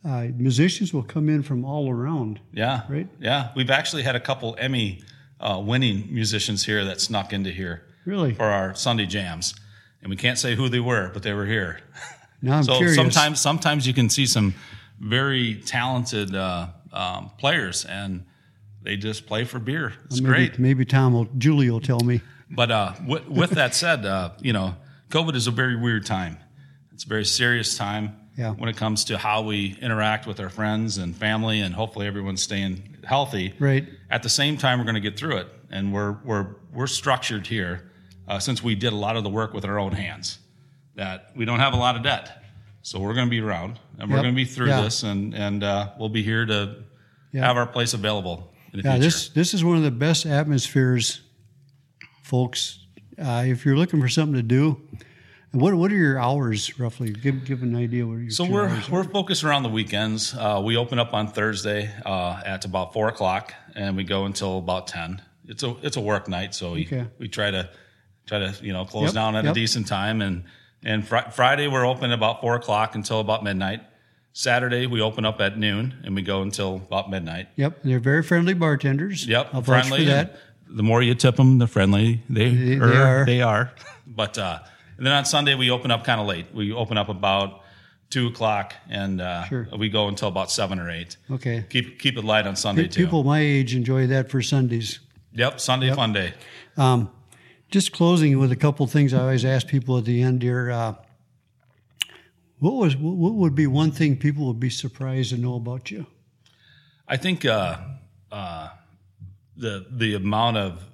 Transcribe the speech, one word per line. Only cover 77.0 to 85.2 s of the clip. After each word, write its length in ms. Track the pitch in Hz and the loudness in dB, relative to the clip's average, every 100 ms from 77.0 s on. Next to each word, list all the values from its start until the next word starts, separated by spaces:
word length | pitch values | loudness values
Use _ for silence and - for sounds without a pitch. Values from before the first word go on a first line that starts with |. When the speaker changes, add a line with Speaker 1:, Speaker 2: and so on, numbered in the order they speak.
| 98 | -4
Speaker 2:
midnight. 400 | 95 82 82 98 - | -6 -6 -10 -10 -2
Speaker 1:
Yep, 260 | 139 - | -2 -2
they're 160 | 139 127 | -2 0
very 240 | 127 151 | 2 2
friendly 300 | 160 170 170 | 4 2 2
bartenders. 720 | 185 160 139 143 139 185 175 123 | 2 2 2 0 0 -2 -6 0
Speaker 2:
Yep, 220 | 113 139 | 0 0
Speaker 1:
I'll 60 | 131 | -4
vouch 260 | 120 127 131 | 4 4 4
Speaker 2:
friendly. 160 | 135 147 | 4 4
Speaker 1:
for 60 | |
that. 260 | 139 175 - - _ - | 4 2 -6 -20 _ -12
Speaker 2:
The 140 | 110 | 0
more 180 | 107 117 | 4 6
you 120 | 120 123 | 4 6
tip 220 | 135 117 | 4 8
'em, 200 | 131 131 | 8 8
the 100 | 117 | 6
friendly 560 | - 98 101 113 117 - | 4 6 6 4 2 -2
they 200 | 113 120 123 | 2 4 4
Speaker 1:
They, 200 | 123 135 | 4 4
they 40 | |
Speaker 2:
er, 140 | 117 | 6
Speaker 1:
are. 320 | 127 135 131 131 | 8 6 6 4
Speaker 2:
they 160 | 123 | 4
are. 320 | 120 107 123 - - | 4 2 0 -6 -20
<laughs> 160 | - - | -20 -12
But, 300 | 113 101 - | -4 -4 -2
uh, 220 | 95 78 - - - - | -4 -6 -12 -20 -20 -4
and 100 | 127 | 2
then 60 | |
on 140 | 143 | 2